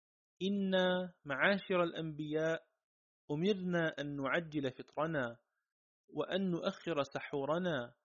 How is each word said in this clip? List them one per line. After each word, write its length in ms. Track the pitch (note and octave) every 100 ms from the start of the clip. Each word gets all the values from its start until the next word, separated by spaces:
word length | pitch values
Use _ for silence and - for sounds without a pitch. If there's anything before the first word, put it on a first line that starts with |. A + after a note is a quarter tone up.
| _ _ _ -
'إنا 720 | F#3+ G3+ F#3+ F#3 F#3 F3+ F3+ - C#3+
معاشر 580 | C3+ E3+ G3 - F3+
الأنبياء 840 | E3+ - D#3+ D3 D3+ D3+ D#3+ E3 - _ _ _ _ _ -
أمرنا 640 | D3 F#3+ F#3+ F3+ F3 D#3+ -
أن 160 | C#3+ C#3+
نعجل 500 | C3+ E3 E3 D3+ C3+
فطرنا، 680 | - - - D#3+ D3+ A#2 A#2 _ _ _ _ _ _ _
وأن 420 | D3+ - F#3+ F#3+
نؤخر 520 | E3+ G3 - E3+ D3+
سحورنا، 920 | C3+ C#3 - C#3+ C#3 E3+ F3+ C#3 A#2+ -